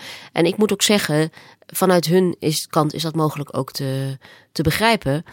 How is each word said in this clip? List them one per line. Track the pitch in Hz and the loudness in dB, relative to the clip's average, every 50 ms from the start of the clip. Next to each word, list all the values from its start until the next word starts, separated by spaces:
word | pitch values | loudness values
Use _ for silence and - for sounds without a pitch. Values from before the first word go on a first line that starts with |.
| - - - - - - _ | -6 -14 -18 -18 -20 -6 _
En | - 170 | 0 2
ik | 165 202 - | 2 2 2
moet | 214 202 | 2 2
ook | 202 196 | 2 0
zeggen, | - - 208 202 - - 151 151 156 160 - - - - - _ _ - | 2 2 2 2 2 0 0 0 0 0 -4 -12 -20 -20 -20 _ _ -14
vanuit | - - 190 185 185 175 156 | -4 0 2 4 4 4 4
hun | 160 175 185 190 175 - - | 4 2 4 4 2 0 -2
is, | - 151 156 - - - | -2 -2 -2 -2 -6 -2
kant | - 165 151 151 - | 0 0 0 0 -2
is | - | -4
dat | 160 160 151 | -8 -4 -2
mogelijk | 160 156 151 - 147 143 - - 131 | 0 -2 0 -2 -4 -10 -6 -6 -6
ook | 135 - | -6 -6
te, | - - 143 135 135 135 135 135 135 135 - - - - _ _ | -6 -6 -6 -4 -4 -4 -4 -6 -8 -10 -14 -20 -20 -20 _ _
te | _ - 156 | _ -2 -2
begrijpen. | 160 147 - 214 233 233 196 - 135 139 156 - - | 0 0 2 2 2 2 2 0 0 -2 -2 -4 -8